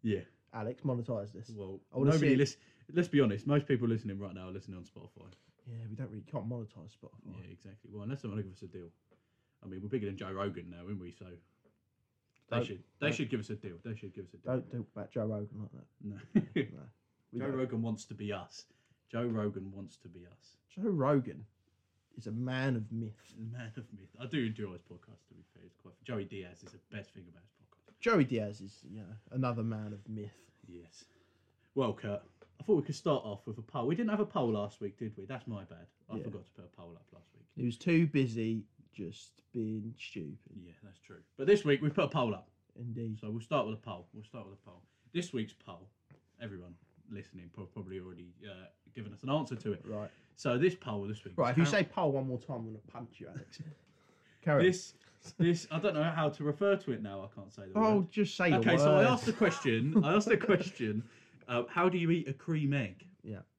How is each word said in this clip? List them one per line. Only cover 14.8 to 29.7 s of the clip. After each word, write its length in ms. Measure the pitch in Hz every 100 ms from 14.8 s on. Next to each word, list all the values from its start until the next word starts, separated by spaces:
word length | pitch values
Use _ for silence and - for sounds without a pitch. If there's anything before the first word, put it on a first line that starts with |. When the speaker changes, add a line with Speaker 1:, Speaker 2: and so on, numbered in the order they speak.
| 110
Speaker 2:
about 160 | - 101
Joe 100 | - 107
Rogan 320 | 107 104 104
like 140 | 104
that. 140 | - - _
Speaker 1:
No. 120 | 104 101 - - - - 117
<laughs> 0 |
Speaker 2:
No. 60 | 82 69 _ _ _ _
We 80 | 120
Speaker 1:
Joe 60 | 135
Speaker 2:
don't. 80 | 131
Speaker 1:
Rogan 260 | 127 117
wants 220 | 113 107 -
to 80 |
be 200 | - 104
us. 320 | 98 87 - - _ _ _ _
Joe 140 | 117 120
Rogan 440 | 110 107 98 95
wants 240 | 98 98 -
to 140 | 87
be 160 | 90 87
us. 320 | - _ _ _ -
Speaker 2:
Joe 140 | 214
Rogan 560 | 180 135 147 120 80 113 _ _ _ _ _ _ -
is 100 | 110
a 40 |
man 440 | 110 127 131 135 120
of 160 | 107
myth. 220 | 113 110 110 - -
Speaker 1:
A 180 | 110 120
man 140 | 117 120
of 80 | 110 95
myth. 120 | 95 -
I 60 | 123
do 180 | 147
enjoy 300 | 117 107 104
his 80 | 90
podcast, 420 | _ 87 - - _
to 40 | 85
be 80 | 85
fair. 100 | 87 87
It's 120 | _
quite, 120 | 90 85
Joey 220 | 113 113 98
Diaz 320 | 98 90 87 -
is 80 |
the 60 | - _
best 200 | - -
thing 100 | - 87
about 140 | 82
his 100 | -
podcast. 480 | _ _ _ _ _
Speaker 2:
Joey 240 | 233 214 127
Diaz 340 | 120 104 104
is, 200 | 95 - 64
you 80 | 104
know, 140 | 95 107 -
another 320 | 127 131 117
man 300 | 113